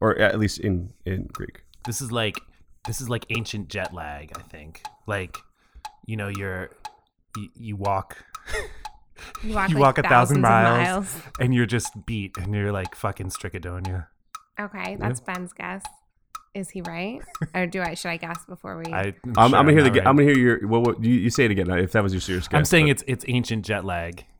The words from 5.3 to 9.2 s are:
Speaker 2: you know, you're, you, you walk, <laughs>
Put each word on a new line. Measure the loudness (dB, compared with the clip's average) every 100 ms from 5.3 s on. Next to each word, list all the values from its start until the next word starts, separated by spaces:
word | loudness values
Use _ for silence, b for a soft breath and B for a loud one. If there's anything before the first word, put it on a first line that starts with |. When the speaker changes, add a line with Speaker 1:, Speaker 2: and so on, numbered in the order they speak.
| -12 -20 B B B B B -10
Speaker 2:
you | -8
know, | -6
you're, | -6 -8 -8 -10 -14 -20 -20 _ _ _ -14
you, | -14 -14
you | -10 -4
walk, | -2 -2 -4 -14 -18 -18 B
<laughs> | B B B -18 -20 _ -20